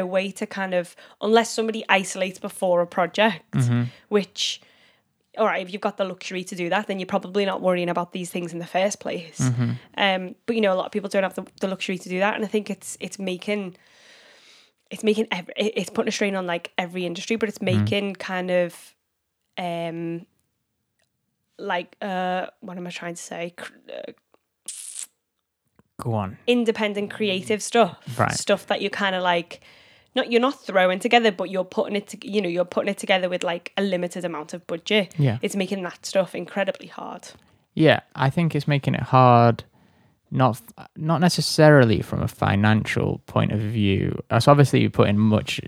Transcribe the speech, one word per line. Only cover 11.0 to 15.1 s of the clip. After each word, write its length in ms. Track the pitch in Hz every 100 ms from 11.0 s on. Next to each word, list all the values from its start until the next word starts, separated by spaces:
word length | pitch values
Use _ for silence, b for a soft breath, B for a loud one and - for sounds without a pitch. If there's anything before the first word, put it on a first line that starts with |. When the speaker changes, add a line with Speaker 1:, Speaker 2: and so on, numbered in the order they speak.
| 190
Speaker 1:
don't 140 | 202
have 120 | 185
the, 120 | 190 185 -
the 80 | 196
luxury 300 | 190 - 185
to 100 | 180
do 100 | 180
that. 160 | 202
And 100 | 214
I 40 | 202
think 200 | 214 202
it's, 280 | 190 - -
it's 180 | 190 -
making, 580 | 190 180 - 208 185 - b b b b b b b b b b -
it's 140 | 196
making, 240 | 214